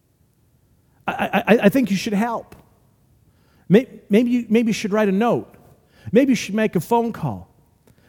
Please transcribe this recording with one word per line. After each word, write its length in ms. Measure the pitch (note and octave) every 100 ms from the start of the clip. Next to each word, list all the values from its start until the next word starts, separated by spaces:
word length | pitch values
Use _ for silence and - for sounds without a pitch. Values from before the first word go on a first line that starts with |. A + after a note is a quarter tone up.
| _ _ _ _ _ _ _ _ _ _ -
I, 40 |
I, 260 | - G3 G3
I, 200 | - A#3
I 40 | G#3
think 200 | C4+ B3
you 60 | F#3+
should 160 | A3+
help. 420 | G3 A#3+ A3 - - _ _ _ _ _ _ _ _ _ _ -
May-, 200 | G3 C4 - -
maybe 220 | G3+ A#3+
you, 160 | B3 A#3
maybe 200 | A3 A3+
you 60 |
should 180 | G3 G#3
write 160 | G#3+ G#3
a 40 |
note. 440 | F#3+ A#3 C#3+ - - _ _ _ _ -
Maybe 180 | A3 C#4
you 60 | A#3
should 180 | -
make 220 | G#3 G#3+ F#3
a 40 |
phone 320 | - A#3 A#3
call. 400 | - D3 F#2 F2 _ _ _ _ _